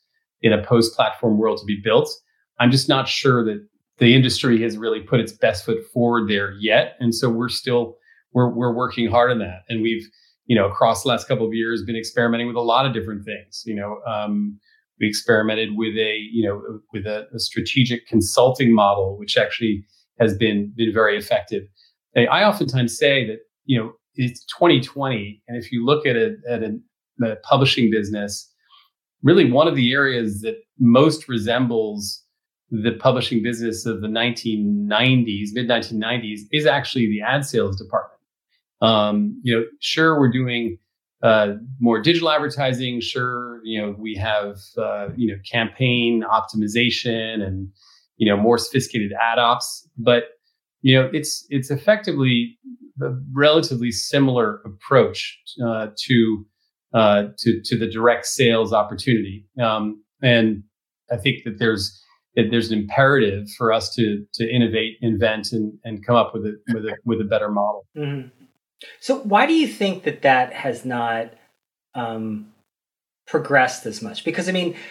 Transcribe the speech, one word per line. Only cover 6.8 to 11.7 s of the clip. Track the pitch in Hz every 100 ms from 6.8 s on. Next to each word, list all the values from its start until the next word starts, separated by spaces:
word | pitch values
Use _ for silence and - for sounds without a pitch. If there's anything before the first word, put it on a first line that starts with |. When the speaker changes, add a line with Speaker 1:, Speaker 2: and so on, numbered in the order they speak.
| - -
Speaker 1:
And | 120
so | 113 127
we're | 113 123
still, | - 131 120 113 - _ _ _
we're, | 127 123
we're | 117 123
working | 117 123 - 113
hard | 120 123
on | 117
that. | 92 90 -
And | 113
we've, | 113 113 107 _ _ _ -
you |
know, | 113 98
across | - 117 110
the | 135
last | 117 -
couple | 120
of | 110
years, | 113 113